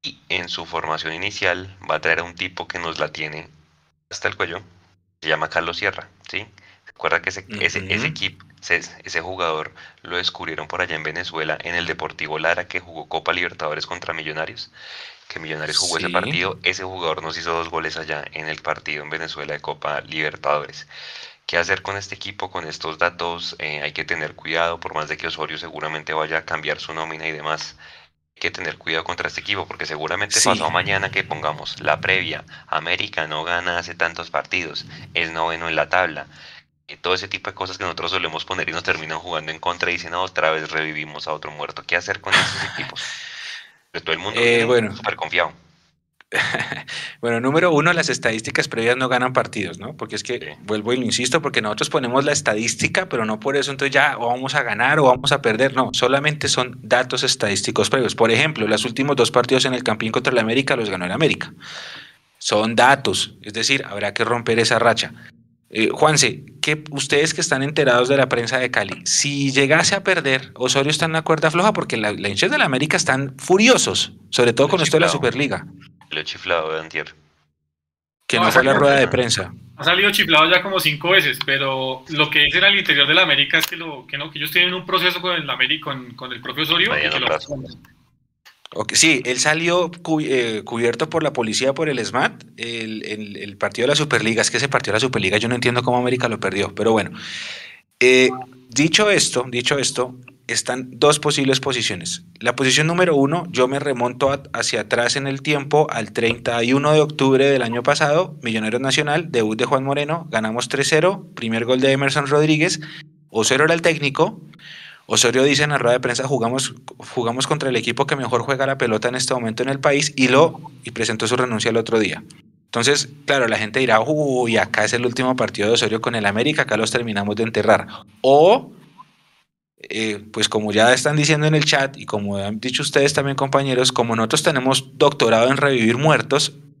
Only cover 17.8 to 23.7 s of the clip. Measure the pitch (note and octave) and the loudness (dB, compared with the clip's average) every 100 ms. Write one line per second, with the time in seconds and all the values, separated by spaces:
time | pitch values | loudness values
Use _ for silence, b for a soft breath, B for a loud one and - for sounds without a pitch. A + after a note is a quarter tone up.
17.8 | D#2+ E2 D#2 D2+ C#2+ D#2+ D#2 D2+ D#2 D#2 | -6 -8 -8 -8 -8 -10 -10 -8 -6 -6
18.8 | - D2 D2+ D#2 D#2+ D2+ D2 D2+ - D2 | -6 -10 -8 -10 -8 -10 -8 -8 -8 -8
19.8 | D2 C#2+ - D#2 D2+ C#2 C#2 D2 C#2 - | -6 -6 -6 -6 -6 -4 -2 -2 -4 -14
20.8 | - B B B B B - E2+ F2 F#2+ | -18 B B B B B -4 -2 0 -2
21.8 | - G2 G2 G2 G2 G2 F#2 F#2 D#2+ D#2 | -4 -8 -10 -12 -12 -10 -8 -8 -10 -10
22.8 | E2 D#2 F2 F2 E2+ E2+ E2+ - D#2 | -10 -2 -2 0 -6 -6 -10 -8 -8